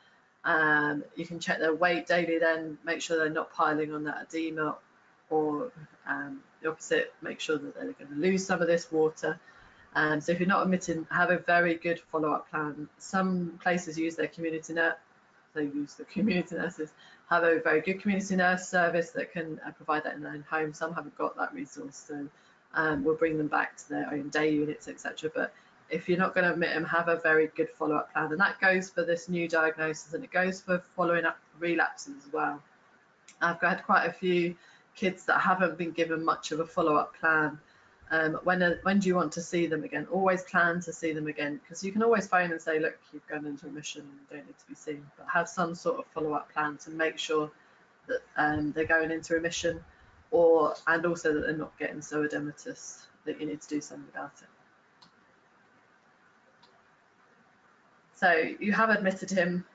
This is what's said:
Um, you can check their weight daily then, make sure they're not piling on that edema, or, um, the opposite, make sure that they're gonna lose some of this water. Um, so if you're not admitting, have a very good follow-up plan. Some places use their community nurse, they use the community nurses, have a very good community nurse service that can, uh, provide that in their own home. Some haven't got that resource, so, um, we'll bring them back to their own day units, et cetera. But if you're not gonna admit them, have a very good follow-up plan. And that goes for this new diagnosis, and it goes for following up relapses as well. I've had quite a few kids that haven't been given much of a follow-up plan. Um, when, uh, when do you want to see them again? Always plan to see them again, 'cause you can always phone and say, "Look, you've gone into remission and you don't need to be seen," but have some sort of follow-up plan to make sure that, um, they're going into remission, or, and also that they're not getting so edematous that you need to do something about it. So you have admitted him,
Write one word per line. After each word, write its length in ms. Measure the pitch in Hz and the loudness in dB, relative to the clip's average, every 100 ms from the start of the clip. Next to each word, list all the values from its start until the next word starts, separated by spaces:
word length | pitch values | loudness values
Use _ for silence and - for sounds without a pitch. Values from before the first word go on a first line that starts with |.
| _ _ _ _ | _ _ _ _
Um, 580 | 165 160 156 151 147 147 - - | 0 2 4 4 2 -2 -6 -8
you 100 | 170 | -8
can 140 | 165 | -6
check 180 | 180 160 | -4 0
their 160 | 160 | 0
weight 320 | 156 175 165 - | 2 2 2 2
daily 320 | 175 165 165 | 2 2 2
then, 400 | 165 160 160 147 | 2 2 -4 -8
make 180 | 165 160 | -6 -4
sure 140 | - 165 | 0 0
they're 120 | 156 | 0
not 240 | 160 - | -2 -4
piling 400 | - 156 151 151 | 0 2 2 -2
on 120 | 151 | -4
that 180 | 147 - | -6 -8
edema, 540 | - 160 160 156 151 - _ _ _ _ - | -8 -6 -4 -2 -4 -4 _ _ _ _ -2
or, 420 | 156 151 147 - - 151 _ 139 | 0 0 -2 -6 -12 -20 _ -8
um, 360 | 139 143 135 - _ | -6 -8 -12 -18 _
the 80 | 160 | -8
opposite, 420 | 156 - 156 - - | -6 -2 0 0 -6
make 160 | - - | -12 -6
sure 200 | - 147 | -2 -2
that 160 | 143 | -4
they're 180 | - 135 | -10 -10
gonna 240 | - 143 147 | -10 -10 -2
lose 300 | 185 190 - | 2 2 0
some 160 | 175 | 0
of 40 | 170 | 2
this 240 | 170 - | 2 2
water. 480 | 156 156 - 156 160 - - - - - | 2 2 0 -6 -6 -10 -20 -20 -20 -6
Um, 260 | 147 151 151 | -2 0 0
so 120 | 165 | 0
if 80 | 175 | 0
you're 80 | 180 | 2
not 140 | 196 | 2
admitting, 440 | 185 180 - 160 160 | 2 0 0 -4 -2
have 200 | 170 175 | 0 2
a 80 | 170 | 2
very 360 | - 175 175 | 4 4 4
good 260 | 165 175 170 | 2 -2 -4
follow-up 500 | - 160 151 147 - | -4 -2 0 -2 -4
plan. 380 | 156 151 143 147 - | -6 -4 -6 -12 -16
Some 600 | - 190 185 180 170 - | -4 0 0 0 -4 -2
places 360 | 180 175 160 156 | 0 0 -2 -4
use 180 | 160 160 | -2 -2
their 120 | 151 | -4
community 440 | - 165 160 160 | -4 -6 -6 -4
nurse, 240 | 165 165 - _ _ _ _ _ | 0 0 -2 _ _ _ _ _
they 100 | 156 | -4
use 300 | 147 143 147 | -4 -4 -6
the 100 | - | -10
community 520 | - - 214 180 165 170 | -8 -2 2 2 0 -4
nurses, 360 | 170 - 156 - - - - | -6 -6 -10 -12 -20 -12 0
have 160 | 170 | 4
a 160 | 165 160 | 6 4
very 200 | 160 156 | 4 2
good 200 | 185 190 | 2 -2
community 360 | 208 190 196 185 | 0 0 0 2
nurse 320 | 180 185 - | 4 2 0
service 420 | 180 170 170 170 | 2 4 2 0
that 200 | - - | -4 -6
can, 280 | 170 160 156 | -6 -8 -8
uh, 60 | 147 | -12
provide 320 | 151 156 151 | -10 -4 -2
that 100 | - | -2
in 80 | 147 | -8
their 100 | 147 | -10
own 100 | 147 | -12
home. 300 | 147 160 156 | -6 -4 -4
Some 220 | 151 165 | -4 -6
haven't 220 | 165 147 - | -6 -10 -4
got 200 | - - | -4 -4
that 180 | - | -6
resource, 420 | 277 - 285 285 - | -6 -10 -12 -14 -14
so, 320 | - 147 139 - _ _ _ | -12 -10 -10 -14 _ _ _
um, 300 | 160 156 147 | -2 0 2
we'll 100 | 147 156 | 2 2
bring 220 | 165 156 | 2 0
them 100 | 147 | 0
back 280 | - - - | -2 -2 -8
to 120 | - | -8
their 200 | 147 147 | -6 -4
own 200 | 147 143 | -6 -2
day 200 | 151 156 | 0 2
units, 380 | 151 151 151 - | 2 0 -4 -12
et 100 | - | -12
cetera. 320 | - - 156 | -10 -8 -6
But 200 | - - - - _ - | -4 -4 -6 -20 _ -8
if 180 | 165 - | -4 0
you're 100 | 175 | 2
not 160 | 180 | 2
gonna 180 | 185 175 | 2 2
admit 220 | 165 165 | 2 0
them, 100 | 160 | -2
have 240 | 160 170 170 | 0 0 2
a 80 | 165 | 2
very 300 | 160 156 156 | 4 4 4
good 220 | - 160 | 0 -4
follow-up 420 | - 151 151 - | -2 -2 -2 -2
plan. 200 | 151 151 | -2 -2
And 80 | 156 | 0
that 200 | 196 - | 0 2
goes 300 | 190 185 185 | 4 4 2
for 140 | 175 | -2
this 240 | 170 170 - | 0 0 0
new 200 | 175 170 | -2 2
diagnosis, 640 | 165 160 156 160 156 - | 2 2 2 -2 -4 -8
and 100 | 151 | -10
it 60 | 131 | -4
goes 300 | 180 185 185 | 0 0 -2
for 220 | - 180 - - | -2 -2 -2 -2
following 280 | 170 170 | 2 2
up 140 | 165 - _ 151 | 0 -2 _ -6
relapses 680 | 170 165 156 - 139 - - | -2 2 0 -2 -14 -16 -8
as 60 | |
well. 300 | 156 147 147 - _ _ _ _ _ - - | -4 -4 -4 -14 _ _ _ _ _ -20 -2
I've 200 | 170 170 | -2 2
had 240 | 175 185 | 0 0
quite 220 | - 190 170 | 2 2 2
a 60 | |
few 440 | 175 185 175 175 175 - - _ | 0 2 2 2 -4 -14 -20 _
kids 300 | - 185 185 - | -4 -4 -2 0
that 120 | - | 2
haven't 400 | 190 185 175 156 | 4 2 2 0
been 140 | 165 | -4
given 300 | 160 165 160 | 0 0 0
much 280 | 160 - - | 0 -2 -2
of 80 | 156 | -4
a 60 | 165 | -2
follow-up 500 | - 165 147 - - | 0 2 2 0 -2
plan. 420 | 160 156 151 151 - _ _ _ - | 2 4 2 -2 -14 _ _ _ -2
Um, 240 | 160 156 165 | 0 2 0
when, 200 | 180 180 | 0 2
uh, 160 | 175 170 | 2 2
when 160 | 190 196 | 2 2
do 80 | 185 | 4
you 80 | |
want 180 | 180 156 | 2 0
to 80 | 170 | -4
see 240 | - 175 160 | -4 0 0
them 180 | 156 | -2
again? 240 | 139 147 151 | -4 -6 -2
Always 320 | 180 190 185 | 0 2 2
plan 380 | - 180 170 175 | 0 2 2 0
to 120 | 165 | -4
see 200 | - 165 | -4 -4
them 160 | 156 151 | -2 -4
again, 320 | 151 147 147 - | -4 -4 -6 -12
'cause 160 | 170 | -10
you 80 | 196 | -4
can 100 | 214 | 0
always 240 | 233 214 196 | 4 2 4
phone 240 | 180 175 | 2 2
and 100 | 165 | -2
say, 180 | 160 156 | -2 0
"Look, 180 | 160 - _ | 0 -4 _
you've 140 | 151 - | -18 -10
gone 160 | 151 | -8
into 220 | 147 143 147 | -8 -10 -12
remission 340 | 147 147 151 | -12 -12 -12
and 100 | 143 | -16
you 240 | 139 - 147 | -20 -16 -16
don't 100 | - | -16
need 120 | - | -20
to 80 | - | -20
be 80 | |
seen," 340 | - 151 143 147 - | -14 -10 -10 -12 -14
but 120 | - | -2
have 200 | 175 170 | -2 0
some 260 | 185 170 | -2 -4
sort 260 | 175 170 175 | -2 -2 -2
of 60 | - | -4
follow-up 440 | 160 156 143 - | -4 -2 -4 -4
plan 260 | 151 151 143 | -4 -4 -6
to 120 | 160 | -10
make 280 | 160 160 156 | -4 -2 -2
sure 320 | - 156 151 - - _ _ _ - | 0 0 0 -6 -20 _ _ _ -6
that, 160 | - - - | -6 -4 0
um, 360 | 151 151 151 | 2 2 0
they're 140 | 156 156 | -2 2
going 240 | 165 160 | 2 2
into 240 | 160 160 | -2 0
remission, 500 | 165 170 - 170 165 - - - - - | 0 0 -2 -2 -2 -8 -20 -20 -20 0
or, 440 | 165 170 165 147 - 160 | 6 8 8 6 2 0
and 200 | 165 170 | 2 2
also 260 | 170 156 | 0 0
that 80 | 151 | 0
they're 120 | - 156 | 0 -4
not 220 | 156 - | -6 -6
getting 220 | 151 151 | -8 -8
so 260 | - 151 151 | -6 -2 -2
edematous 800 | 151 147 - 165 165 - - - _ | -2 -6 -10 -12 -12 -14 -18 -20 _
that 140 | 151 - | -8 -6
you 60 | 151 | -6
need 140 | 147 | -8
to 80 | - | -6
do 120 | 147 | -6
something 280 | - 143 139 | -6 -14 -14
about 240 | 143 143 - | -12 -12 -14
it. 60 | - _ _ _ _ _ - _ _ _ _ _ _ _ _ _ _ _ _ _ _ _ _ _ _ _ _ _ _ _ _ _ _ _ _ _ _ | -20 _ _ _ _ _ -20 _ _ _ _ _ _ _ _ _ _ _ _ _ _ _ _ _ _ _ _ _ _ _ _ _ _ _ _ _ _
So 180 | - 185 | 0 4
you 400 | 165 - - 208 | 4 2 -2 0
have 180 | 202 226 | 4 4
admitted 400 | 208 190 190 190 | 4 2 -2 0
him, 340 | 190 175 180 - | 0 2 0 -6